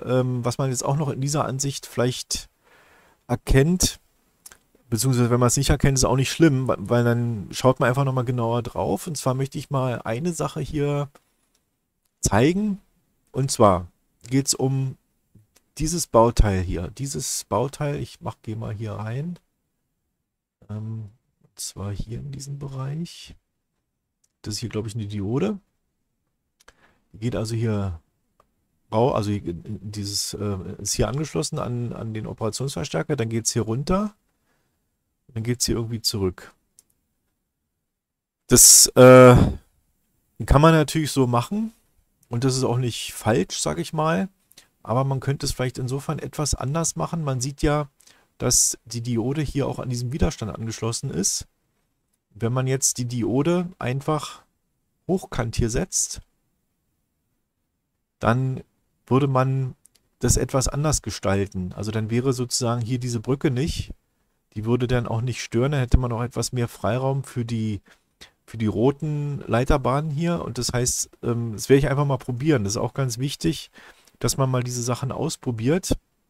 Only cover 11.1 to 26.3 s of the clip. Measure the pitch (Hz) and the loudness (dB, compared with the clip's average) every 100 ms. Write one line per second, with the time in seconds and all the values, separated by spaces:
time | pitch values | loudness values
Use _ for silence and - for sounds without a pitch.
11.1 | - _ _ _ _ _ _ _ _ _ | -10 _ _ _ _ _ _ _ _ _
12.1 | _ - 101 143 185 214 196 _ _ _ | _ 0 4 4 2 -2 -4 _ _ _
13.1 | _ _ - 135 - 107 87 90 _ _ | _ _ -4 -2 4 6 6 0 _ _
14.1 | _ - 135 135 - 135 135 131 135 _ | _ -2 0 0 0 0 -2 -4 -8 _
15.1 | _ _ _ _ _ _ - 156 170 - | _ _ _ _ _ _ -6 -4 -4 2
16.1 | 117 113 - 104 95 87 85 87 101 139 | 4 6 6 4 2 -2 -6 -8 -8 -8
17.1 | - - - - 101 139 - 147 147 127 | -8 -8 -8 -4 -2 -2 -4 -6 -6 -10
18.1 | - - - - 110 110 107 110 104 107 | -12 -12 -12 -10 -10 -8 -8 -8 -8 -8
19.1 | 123 170 170 _ _ _ _ _ _ _ | -8 -8 -10 _ _ _ _ _ _ _
20.1 | _ _ _ _ _ - 107 110 110 104 | _ _ _ _ _ -12 -10 -8 -10 -12
21.1 | - _ _ _ - - - 101 98 - | -18 _ _ _ -16 -14 -10 -8 -6 -8
22.1 | 120 139 135 139 143 139 131 135 156 170 | -10 -12 -12 -12 -12 -10 -8 -8 -8 -10
23.1 | - - - _ _ _ _ _ _ _ | -14 -20 -20 _ _ _ _ _ _ _
24.1 | _ _ _ - 101 110 107 110 113 104 | _ _ _ -10 -8 -6 -6 -6 -6 -6
25.1 | 104 95 131 196 202 _ _ _ _ _ | -6 -4 -2 -2 -4 _ _ _ _ _
26.1 | _ _ | _ _